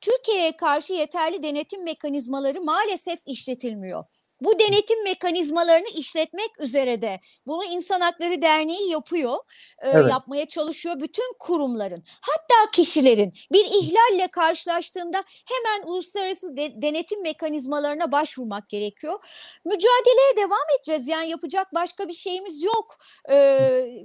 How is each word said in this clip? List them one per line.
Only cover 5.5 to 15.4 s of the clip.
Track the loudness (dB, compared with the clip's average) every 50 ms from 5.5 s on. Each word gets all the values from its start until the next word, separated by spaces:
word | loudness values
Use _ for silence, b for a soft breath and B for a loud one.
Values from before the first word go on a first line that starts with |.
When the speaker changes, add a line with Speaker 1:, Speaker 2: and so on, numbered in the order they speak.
| -2 0 2 4 4 4 2 0 -6 -8
Speaker 1:
işletmek | -8 -6 -4 -4 -4 -4 -4 -6 -8 -8 -6 -8
üzere | -8 -4 -2 0 0 0 -2 -2
de | -4 -6 -8 -10 b b b b _ -8
bunu | -6 -6 -6
İnsan | -6 -6 -6 -4 -2 0 0
Hakları | 0 0 0 -2 -2 -2 0 2
Derneği | 2 2 4 2 0 -2 -4 -4 -4 -2
yapıyor, | -4 -4 -4 -4 -4 -2 -2 -2 -4 -6 -8 b b b b b b -8
e, | -2 4
Speaker 2:
Evet. | 4 6 6 6
Speaker 1:
yapmaya | 4 0 -2 -6 -6 -6 -6
çalışıyor | -4 -4 -6 -6 -4 -6 -6 -6 -8 -6 -8
bütün | -8 -8 -8 -8 -8 -8 -10 -10
kurumların, | -6 -2 -2 -2 0 -2 -4 -4 -6 -6 -8 -12 b b b b
hatta | -4 -4 -4 -2 4 6 6 6 6 6
kişilerin | 4 4 4 6 6 6 6 6 6 6 4 2 b b b 2
bir | 4 4 4
ihlalle | 4 2 2 2 4 4 6 6 6 4 2 0 -2
karşılaştığında | 0 0 2 2 0 0 -2 -4 -2 -2 -4 -6 -8 -8 -6 -4 -4 -4 -6 b b b